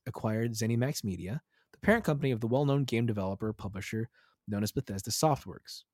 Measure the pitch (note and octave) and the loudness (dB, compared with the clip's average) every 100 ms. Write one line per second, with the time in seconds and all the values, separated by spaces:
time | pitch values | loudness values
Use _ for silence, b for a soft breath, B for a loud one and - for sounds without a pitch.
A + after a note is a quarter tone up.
0 | - - A2+ A2 A#2 A2 A2+ A#2 C3 - | -12 -4 -2 0 0 0 0 2 0 -2
1 | G#2 F2+ F2+ C#3+ - _ _ - - A3+ | -4 -4 -6 -8 -10 _ _ -2 2 4
2 | - C#3+ C#3 A#2 A2+ B2+ C#3+ C#3 C3 A2+ | 4 0 2 0 2 4 4 2 2 2
3 | A#2 G#2 F#2+ G2 A2 A2 G2 F#2+ - A2 | 2 0 -2 -2 -4 -4 -8 -8 -6 -4
4 | A2+ b b b - G#2 G#2 - - G2 | -4 b b b -4 -2 0 -2 -4 -6
5 | A2 - D#3+ C#3 F#2 - - - - | -4 2 4 2 -2 -14 -14 -18 -18